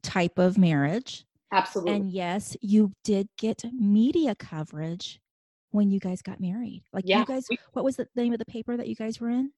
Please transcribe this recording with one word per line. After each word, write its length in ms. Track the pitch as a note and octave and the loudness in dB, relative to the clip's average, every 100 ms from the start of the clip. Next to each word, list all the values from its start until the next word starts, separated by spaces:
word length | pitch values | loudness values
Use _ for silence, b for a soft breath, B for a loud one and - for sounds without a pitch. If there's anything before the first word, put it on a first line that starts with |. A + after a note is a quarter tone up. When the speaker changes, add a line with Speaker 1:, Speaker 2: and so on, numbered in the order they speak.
Speaker 1:
type 340 | - G3 F3 - | -2 0 0 4
of 180 | F3+ G3 | 4 6
marriage. 680 | F3+ D3+ C#3+ G3+ - - _ _ _ | 6 6 2 0 -6 -16 _ _ _
Speaker 2:
Absolutely. 400 | G3 - G3+ F3 | 0 0 -2 -2
Speaker 1:
And 160 | G#3 G3 | -2 -2
yes, 440 | F#3 F3 F#3+ - - | -4 -2 -4 -6 -10
you 320 | G3+ G#3+ G#3 - | 2 4 4 0
did 240 | - G3 G3 - | -2 0 0 -4
get 280 | A3 A3+ A#3 | -4 -4 -8
media 640 | B3+ G3+ G#3 A#3+ E4 D4 G3+ | -2 4 4 4 2 0 -2
coverage 840 | - D#3+ D#3 D3+ D#3+ F3 - - _ _ _ _ _ | -8 -10 -8 -8 -8 -8 -12 -16 _ _ _ _ _
when 180 | G#3 G3+ | 2 2
you 80 | G3 | 2
guys 240 | F#3+ F#3 | -2 -8
got 160 | - - | -10 -8
married. 440 | F#3 G#3 B3 - _ | -6 -6 -8 -12 _
Like, 100 | F#3+ F#3 | -8 2
you 80 | G3 | 2
Speaker 2:
Yeah, 80 | |
Speaker 1:
guys, 220 | A3 C4 B3+ | 2 -2 -4
Speaker 2:
we 80 | B3 _ | -8 _
Speaker 1:
what 120 | - | -2
was 120 | C4+ C4 | -2 -2
the 100 | A#3+ | -6
name 180 | - A#3+ | -2 -2
of 60 | A#3 | -2
the 60 | |
paper 320 | A#3 A3+ A3 A#3+ | -6 -10 -6 -6
that 100 | A#3 | -6
you 80 | |
guys 240 | A3 A3 A3+ | -6 -8 -6
were 80 | A#3 | -2
in? 200 | A#3+ C4+ | -2 -2